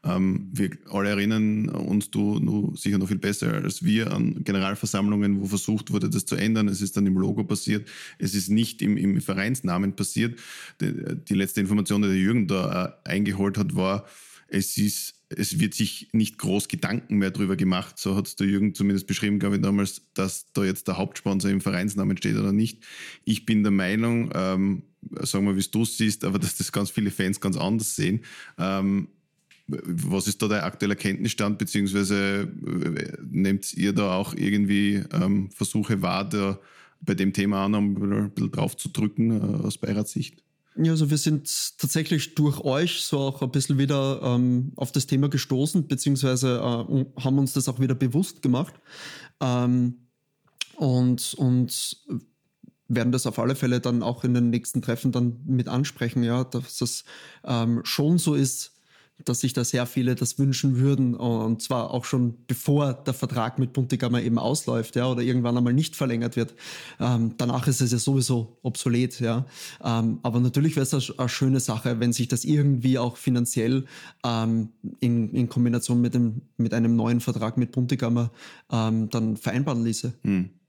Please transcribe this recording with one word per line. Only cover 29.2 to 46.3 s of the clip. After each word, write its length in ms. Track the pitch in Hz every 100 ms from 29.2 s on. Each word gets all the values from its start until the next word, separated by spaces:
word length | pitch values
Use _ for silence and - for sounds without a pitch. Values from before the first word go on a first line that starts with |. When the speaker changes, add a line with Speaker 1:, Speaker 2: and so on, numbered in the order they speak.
| _ _ _ _ -
Speaker 1:
was 600 | 71 - 85 - 95 104
ist 120 | -
da 60 | 107
der 160 | 104
aktuelle 320 | 85 - 101 101
Kenntnisstand, 640 | 104 95 113 - 104 104
beziehungsweise, 920 | 98 107 98 98 95 101 98 101 101 - -
äh, 520 | 90 85 76 - - -
nehmt 440 | - 95 101 -
ihr 180 | - 95
da 240 | 98 101 92
auch 180 | 101
irgendwie, 680 | - 101 104 101 101 101 101 -
ähm, 380 | - 92 101 98
Versuche 500 | - 101 110 101 107
wahr, 220 | 92 92 98
da 280 | 104 98 95 - - - _
bei 140 | - 92
dem 180 | 98
Thema 320 | 98 101 98 98
auch 40 |
noch 100 | 107
ein 520 | 104 98 101 104 104
bisschen 180 | - 110
drauf 240 | - 101 -
zu 100 | -
drücken, 440 | - 104 - 113
äh, 340 | 110 104 104 104
aus 120 | -
Beiratssicht? 640 | - 101 107 - - - _ _ _ -
Speaker 2:
Ja, 120 | 160
also 180 | 160 147
wir 80 | 151
sind 320 | - 151 151 - - -
tatsächlich 560 | - 160 156 156 - -
durch 240 | 147 143
euch 380 | 147 131 175 -
so 160 | - 143
auch 240 | 139 135
ein 80 | 131
bisschen 280 | 135 135 139
wieder, 420 | 135 143 135 135
ähm, 500 | 123 123 127 123 131 -
auf 160 | 135
das 160 | 143 -
Thema 200 | 135 143
gestoßen, 600 | 139 - 131 151 185 143
beziehungsweise, 720 | 135 - 139 131